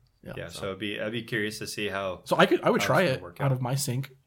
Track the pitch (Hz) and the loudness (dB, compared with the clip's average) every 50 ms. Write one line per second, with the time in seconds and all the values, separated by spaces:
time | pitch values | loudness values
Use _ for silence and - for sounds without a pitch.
0 | _ _ _ _ - - - - 90 85 85 82 90 98 95 95 110 101 104 - | _ _ _ _ -14 -12 -10 -10 -10 -10 -10 -8 -6 -6 -6 -4 -4 -4 -4 -4
1 | 107 107 117 120 117 117 123 110 104 107 107 - 107 98 - - 104 101 95 98 | -4 -4 -4 -6 -6 -2 -2 -2 -2 -2 -4 -6 -8 -8 -6 -4 -4 -2 -2 -2
2 | 98 95 87 - - - 180 - - - 339 - - 180 240 220 - - 131 170 | -2 -2 -4 -6 -2 0 4 6 6 6 6 4 4 4 4 4 4 4 4 4
3 | 190 151 131 - - 85 85 - 143 139 131 123 131 120 135 135 - - 120 131 | 4 4 0 -2 -4 -10 -6 0 2 2 2 2 0 0 0 0 0 -2 -2 -4
4 | 139 - - _ _ | -4 -6 -10 _ _